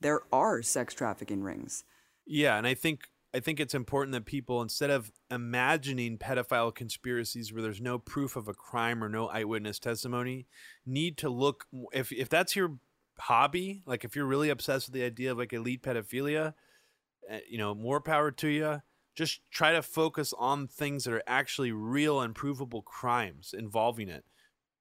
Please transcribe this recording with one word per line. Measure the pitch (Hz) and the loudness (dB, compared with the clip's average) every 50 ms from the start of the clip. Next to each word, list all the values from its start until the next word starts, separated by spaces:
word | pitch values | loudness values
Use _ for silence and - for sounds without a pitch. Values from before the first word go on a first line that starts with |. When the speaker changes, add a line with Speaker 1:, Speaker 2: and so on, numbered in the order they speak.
Speaker 1:
there | - 147 151 - - - - | 0 0 0 0 0 2 2
are | 131 160 220 196 117 | 4 4 4 2 2
sex | 117 - - 135 120 - - | 0 0 0 0 -2 -4 -4
trafficking | - 135 113 98 - - - 107 98 | -4 -2 -2 -2 -4 -6 -6 -4 -4
rings. | 98 98 - - - - - - - _ _ _ _ _ _ _ _ | -4 -4 -6 -8 -10 -10 -10 -12 -12 _ _ _ _ _ _ _ _
Speaker 2:
Yeah, | - 151 147 147 139 113 104 | -4 0 4 6 6 6 6
and | 110 123 | 4 2
I | 131 | 0
think, | - - 165 151 135 - - _ _ _ _ - | 2 2 0 -2 -2 -6 -18 _ _ _ _ -4
I | 127 | -2
think | 123 - 160 147 | -2 0 -2 -2
it's | 151 127 - | -2 -2 -2
important | 139 120 - - 139 139 139 | -4 -2 0 0 0 0 0
that | 131 123 110 | -2 -4 -4
people, | - - 139 123 - 123 120 | -4 -6 -6 -2 0 0 0
instead | 117 110 - - 147 143 | 0 -2 -2 -2 2 2
of | 143 135 113 107 - _ _ - | 2 2 0 -2 -14 _ _ -6
imagining | 123 123 120 120 120 123 123 135 156 160 131 139 135 127 120 117 113 107 | -6 -4 -4 0 2 2 4 4 4 4 2 -2 -2 -2 -2 -2 -4 -6
pedophile | - - 131 123 120 - 135 120 117 117 110 | -4 -2 0 0 0 2 4 4 4 2 0
conspiracies | - 123 110 - - - 127 123 120 117 110 - 120 113 104 110 | -4 -8 -8 -8 -8 -6 -4 -2 -2 -2 -4 -6 -8 -8 -8 -6
where | 113 | -4
there's | 110 110 104 98 | -4 -4 -4 -4
no | 120 123 123 120 | -4 -4 -4 -4
proof | - - - 143 143 131 - | -4 -4 -4 -2 -2 -2 -2
of | 131 107 104 | -6 -6 -6
a | 98 | -8
crime | - - - - 120 113 117 120 117 | -10 -10 -6 -2 0 2 2 2 0
or | 113 107 | -2 -2
no | 107 110 113 107 | -2 -2 -2 0
eyewitness | - 113 110 104 113 110 104 104 101 - | 0 -2 -2 0 -2 -2 -2 -4 -6 -4
testimony, | - 123 117 110 - 127 120 123 123 123 127 131 127 _ _ - - - - _ - | -2 -4 -2 -2 -2 -4 -2 -2 -2 -2 -4 -8 -10 _ _ -20 -20 -20 -20 _ -8
need | 127 127 139 160 175 156 - | -4 0 0 0 0 -2 -2
to | - 151 | -2 -2
look, | 123 120 135 143 135 - - - - 127 123 - - | 0 4 4 4 4 2 -6 -16 -12 -12 -10 -4 -2
if, | 131 131 - | -2 -2 -2
if | 131 117 127 - | -2 -4 -2 2
that's | - 165 185 - - | 4 4 4 4 2
your | 208 185 170 147 127 _ _ _ _ _ _ _ - | 2 2 0 0 -6 _ _ _ _ _ _ _ -8
hobby, | - - 120 117 135 143 143 180 185 190 196 196 - | 0 4 6 6 6 6 4 2 -2 -2 -6 -8 -6
like, | 143 127 120 - | -4 -4 -4 -4
if | 117 - | -4 -4
you're | 143 143 | -2 0
really | 131 135 139 151 151 | 2 2 4 4 2
obsessed | 143 120 - - 135 135 - - | 2 0 0 0 0 0 0 -2
with | 127 | -4
the | 131 123 | -2 -2
idea | 123 120 117 127 131 | -2 -2 -2 -2 -2
of, | 127 117 | 0 -2
like, | 123 117 123 | -2 -4 -4
elite | 117 113 123 127 127 | -4 -2 -2 -4 -4
pedophilia, | - 135 123 117 104 - - 123 139 147 147 156 156 156 151 _ _ _ _ _ _ _ _ _ _ _ _ _ - 95 | -2 -2 -2 -2 -2 -4 -4 -2 -2 0 0 0 0 -2 -4 _ _ _ _ _ _ _ _ _ _ _ _ _ -16 -12
uh, | 107 107 - - | -10 -10 -10 -8
you | 113 113 | -6 -4
know, | 104 104 104 | -2 -2 -2
more | 104 110 120 139 147 | -2 -2 0 0 0
power | - - 156 147 151 151 | 2 2 4 4 4 2
to | 131 - - 151 | 0 0 0 0
ya. | 147 147 156 151 151 147 - _ _ _ _ _ - | 2 2 0 0 -2 -4 -6 _ _ _ _ _ -6
Just | - 160 151 - - _ _ | -4 -2 -2 -2 -4 _ _
try | - - 151 151 165 | -2 4 6 6 6
to | 165 | 6
focus | 143 - - 160 160 160 - - 147 - - - | 4 2 2 2 2 2 2 0 -2 -2 -2 0
on | 117 127 139 143 139 127 | 2 2 2 2 0 -6
things | - - - 143 143 139 120 | -4 -2 -2 0 0 0 -2
that | 127 117 | 0 0
are | 110 - - | -2 0 2
actually | 123 131 139 131 - - 135 120 | 2 2 2 2 0 0 0 0
real | 113 107 107 113 127 143 147 151 147 139 | 0 -2 -2 0 2 2 4 4 4 2
and | 123 113 110 | 0 -2 -4
provable | - 135 143 143 127 139 123 117 110 | -4 -4 -4 -4 -4 -6 -6 -8 -8
crimes | - - - - - 123 120 123 113 95 76 69 90 - - 98 | -10 -10 -12 -6 -2 0 2 2 0 -2 -6 -10 -16 -12 -10 -8
involving | 113 107 101 113 110 120 117 113 107 95 | -8 -2 0 2 2 2 2 0 -4 -6
it. | 82 69 - _ _ _ _ _ _ _ _ _ _ _ | -8 -10 -12 _ _ _ _ _ _ _ _ _ _ _